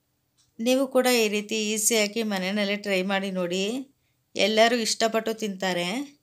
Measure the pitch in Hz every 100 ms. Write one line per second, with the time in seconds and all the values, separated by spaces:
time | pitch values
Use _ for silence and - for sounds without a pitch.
0 | _ _ _ _ _ - 226 262 269 254
1 | 254 240 214 208 208 220 214 220 - 226
2 | 208 226 220 196 185 208 202 202 202 190
3 | 190 196 196 185 175 185 196 254 262 _
4 | _ _ _ - 196 214 226 240 220 -
5 | 226 220 220 220 214 190 190 175 175 240
6 | 285 -